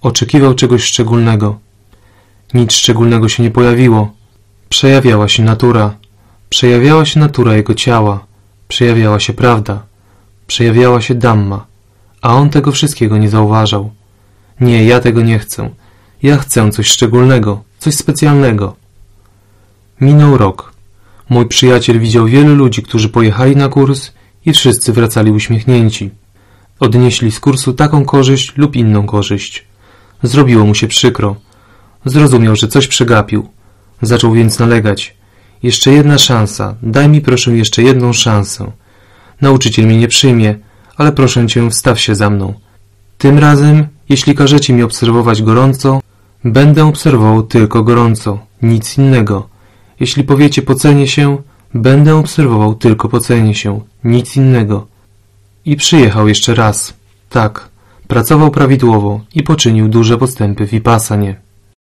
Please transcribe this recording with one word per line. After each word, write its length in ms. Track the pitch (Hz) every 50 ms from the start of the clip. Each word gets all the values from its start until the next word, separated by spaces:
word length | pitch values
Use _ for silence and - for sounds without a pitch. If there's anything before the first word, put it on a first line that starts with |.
Oczekiwał 540 | - 120 - - 123 - - 147 139 135 127
czegoś 300 | 127 131 117 120 117 -
szczególnego. 760 | - - - 120 110 117 117 117 113 110 104 107 104 104 - _ _ _ _ _ _ _ _ _ _ _ _ _ _ _ _ _ _ -
Nic 180 | 123 120 110 -
szczególnego 560 | - - - 110 110 117 117 117 113 110 110
się 140 | - - 117
nie 80 | 113
pojawiło. 600 | 113 123 123 120 120 120 131 123 113 107 107 104 - _ _ _ _ _ _ _ _ _ _ -
Przejawiała 600 | - - - 135 135 135 135 123 110 104 104 101
się 140 | - - 113
natura. 520 | 113 110 110 - 123 117 113 104 104 104 - _ _ _ _ _ _ _ _ _ _
Przejawiała 560 | - - - 123 120 120 123 143 156 160 156
się 160 | 151 - 156
natura 360 | 151 147 143 127 120 113 110
jego 180 | 107 104 - 110
ciała. 520 | 110 - 127 120 113 107 104 101 101 - - _ _ _ _ _ _ _ -
Przejawiała 520 | - - 123 120 117 113 113 107 107 104
się 120 | - - 113
prawda. 500 | - 123 123 120 110 104 - 98 101 - - _ _ _ _ _ _ _ _ _ _ _
Przejawiała 540 | - - - 117 117 110 120 123 123 123 120
się 140 | 110 - 127
Dhamma. 520 | 120 117 123 113 107 101 98 98 98 - - _ _ _ _ _ _ _ _ _ _ -
A 120 | 120 117
on 160 | 131 143 143
tego 220 | 147 151 131 143 135
wszystkiego 460 | - 156 147 - - 120 107 107 107
nie 120 | 107 104
zauważał. 600 | 107 110 107 104 107 110 110 107 107 101 98 107 - _ _ _ _ _ _ _ _ _ _ _ _ -
„Nie, 240 | 127 123 120 113 110
ja 160 | 113 123 123
tego 220 | 123 123 110 117 113
nie 160 | 113 113 104
chcę. 320 | 107 - - - 110 113 - - _ _ _ _ _ _ _ _ -
Ja 140 | 135 147
chcę 340 | 143 143 - - 120 110 107
coś 160 | 104 - 104
szczególnego, 760 | - - - 123 107 113 123 123 131 131 123 107 107 101 104 - _ _ -
coś 160 | - 151 147
specjalnego”. 800 | - - - 139 - 151 147 143 143 139 123 110 101 98 95 - _ _ _ _ _ - _ _ _ _ _ _ _ _ _ _ _ _ _ _ _ _ _ _ -
Minął 360 | 135 139 147 147 147 147 139
rok. 360 | 127 107 95 92 - - - - _ _ _ _ _ _ _ _ - - -
Mój 180 | 120 120 120
przyjaciel 540 | - - - 127 127 123 120 - - 117 113
widział 260 | 117 113 110 117 113
wielu 280 | 110 120 139 147 151 147
ludzi, 280 | 143 135 127 110 110 107
którzy 260 | - - 113 110 110
pojechali 480 | 110 120 113 110 101 113 127 135 139
na 120 | 143 139 135
kurs 440 | 135 139 135 135 135 131 - - - _ _ _ _ _ -
i 60 | 160 147
wszyscy 400 | - - 131 110 - - - 110
wracali 380 | 113 117 110 - 113 107 107
uśmiechnięci. 800 | 107 107 107 - 117 113 110 131 123 120 113 110 110 - 104 98 - _ _ _ _ _ _ _ _ _ _ _ _ -
Odnieśli 500 | - 113 107 120 123 123 113 - 117 110
z 100 | 107 -
kursu 320 | - 143 131 127 - 131 127
taką 320 | - 147 147 156 147 139
korzyść 520 | 143 - 139 131 127 135 131 131 - -
lub 200 | 139 147 147 143
inną 300 | 123 117 110 107 104 104
korzyść. 580 | 101 - 104 101 - 104 98 - - - - - _ _ _ _ _ _ _ _ _ _ _ -
Zrobiło 440 | 120 113 143 143 127 120 110 107
mu 80 | 104 104
się 140 | - 113 110
przykro. 480 | - - - 123 - - 107 101 98 104 _ _ _ _ _ _ _ _ _ _ _ _ -
Zrozumiał, 520 | 131 127 151 147 135 127 117 113 110 107
że 120 | 104 - 110
coś 180 | - 139 139 -
przegapił. 600 | - - 127 113 113 107 104 - 107 104 104 - _ _ _ _ _ _ _ _ _ - 113
Zaczął 300 | 110 120 117 117 113 110
więc 260 | 117 113 113 - -
nalegać: 580 | 117 117 117 117 107 107 98 - - - - _ _ _ _ _ _ _ _ _ -
„Jeszcze 300 | 120 110 - - 131 139
jedna 260 | 147 143 147 147 135
szansa, 560 | 143 - 127 113 107 104 - - 104 101 104 110 113
daj 260 | 113 113 135 147 147
mi 120 | 151 151
proszę 360 | 147 127 127 123 - 123 120
jeszcze 260 | 117 110 - - - 117
jedną 300 | 131 131 131 123 123 117
szansę. 600 | - - 123 107 104 101 98 - - 101 101 - - _ _ _ _ _ _ _ _ _ _ _ -
Nauczyciel 460 | 139 139 135 127 127 117 107 - 110
mnie 120 | 113 110 113
nie 100 | 117 117
przyjmie, 500 | - - - 135 123 117 110 107 104 104 - _ _ _ _ _ _
ale 160 | - 147 151 151
proszę 340 | 139 135 127 - 123 117
cię, 240 | 110 - 120 117 117
wstaw 300 | 110 - - 135 117 110
się 140 | - - 107
za 160 | 101 107 104
mną. 240 | 104 98 98 95 101 - _ _ _ _ _ _ _ _ _ _ _ -
Tym 200 | - 139 143 147
razem, 480 | 151 147 147 139 143 151 147 151 151 151 - _ _ -
jeśli 260 | 139 135 - - 185
każecie 380 | 131 143 139 147 143 147 - 127
mi 100 | 120 120
obserwować 600 | 113 - - 123 117 117 120 117 120 110 107 110
gorąco, 580 | 110 113 123 131 135 131 131 - 135 135 135 - _ _ _ _ _ _ _ -
będę 400 | 120 110 135 143 151 147 156 156
obserwował 580 | 151 147 - - 160 139 117 110 110 110 110 110
tylko 400 | 110 - 117 110 107 - 110 110
gorąco, 560 | 117 120 120 117 117 113 107 - 110 98 101 - _ _ - 120
nic 360 | 113 117 110 110 - - 139
innego. 500 | 135 135 131 123 107 101 104 98 95 - _ _ _ _ _ _ _ _ _ -
Jeśli 240 | 131 123 - 143 135
powiecie 380 | 139 143 139 147 147 147 - -
pocenie 460 | 131 135 131 - 151 143 143 139 127
się, 300 | - - 147 143 139 139 143 _ _ _ _ _ -
będę 400 | 117 113 131 135 143 147 151 156
obserwował 600 | 156 151 151 - - 151 127 113 107 107 107 107
tylko 340 | 110 - 120 107 110 - 110
pocenie 460 | - 120 117 - 123 117 113 107 107
się, 260 | - - 104 101 107 110 - _ _ -
nic 320 | 117 120 123 117 - -
innego”. 500 | 139 135 131 127 120 110 104 104 98 - - _ _ _ _ _ _ _ _ _ _ _ _ _ _ -
I 120 | 156 143
przyjechał 520 | 143 - - 170 160 127 107 101 107 107 107
jeszcze 260 | 104 - - - 117
raz. 400 | 117 113 107 101 - - - - _ _ _ _ _ _ _
Tak, 380 | - 120 110 104 104 - - - _ _ _ _ _ _ - -
pracował 420 | 104 117 117 - 160 151 156 147
prawidłowo 680 | 147 143 143 131 139 135 131 120 110 104 101 101 101 107 110 - -
i 80 | 160 151
poczynił 460 | - 160 - - 120 113 110 110 110
duże 300 | 110 117 113 110 120 117
postępy 480 | 131 127 123 - 107 101 101 - 107
w 40 | 101
vipassanie. 720 | 117 110 110 120 117 110 110 - 107 104 101 98 98 - _ _ _ _ _ _ _ _ _